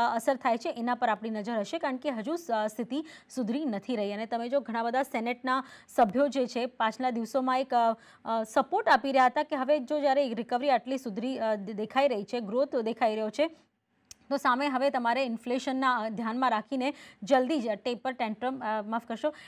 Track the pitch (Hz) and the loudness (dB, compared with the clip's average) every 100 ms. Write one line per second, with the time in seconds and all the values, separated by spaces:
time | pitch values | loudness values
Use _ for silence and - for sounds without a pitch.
0 | 240 233 294 262 240 233 339 240 233 240 | 0 0 0 0 0 0 -2 -4 -2 0
1 | 233 202 220 214 208 226 202 330 302 262 | 0 0 -4 -6 -4 -4 -2 -4 -4 -4
2 | 294 233 214 339 339 220 214 220 233 277 | -4 -4 -4 -6 -2 -2 -2 -4 -6 -6
3 | 320 - - - 220 262 311 196 220 233 | -8 -14 -12 -6 -2 -2 -2 -4 -4 -2
4 | 202 202 220 233 240 277 233 226 233 247 | -2 -4 -4 -4 -2 -2 -2 -4 0 0
5 | 269 240 233 240 262 262 254 - - - | -2 -2 -4 -4 -2 -2 -4 -16 -4 4
6 | 226 240 285 269 247 240 247 - 220 220 | 4 4 2 2 -2 -2 -4 0 -2 0
7 | 254 233 226 277 254 254 269 240 226 226 | -2 -2 -2 -2 0 0 2 2 2 0
8 | - - - 226 220 - 247 392 427 269 | -6 -12 -4 -4 0 0 2 2 4 4
9 | 277 262 254 294 302 294 254 302 240 302 | 4 4 4 4 -2 -2 2 2 2 0
10 | 277 269 269 220 233 240 285 240 247 262 | 2 4 2 -2 -2 0 2 0 0 -6
11 | 254 190 247 254 220 214 196 208 214 262 | -4 -6 -4 -2 -2 -2 -4 -6 -2 2
12 | 285 214 202 240 202 240 277 269 220 226 | 2 2 -4 -6 -2 -2 0 0 -2 0
13 | 226 214 220 247 320 330 _ _ _ _ | 0 2 -2 0 -2 -2 _ _ _ _
14 | _ - - 277 277 247 285 262 277 269 | _ -16 -6 0 2 2 0 2 0 2
15 | 240 240 262 226 247 254 277 262 262 247 | 0 0 0 -4 -2 -2 -2 0 0 0
16 | 220 214 226 240 254 214 214 269 262 294 | -2 -4 -4 0 2 0 -2 -4 -4 -4
17 | - - 196 269 254 311 226 208 254 240 | -14 -8 2 4 4 0 -2 -4 -4 -4
18 | 262 254 226 214 254 262 220 214 208 226 | -6 -4 -4 -4 -4 -4 -4 -4 -2 -6
19 | - 226 302 302 | -6 -4 -4 -4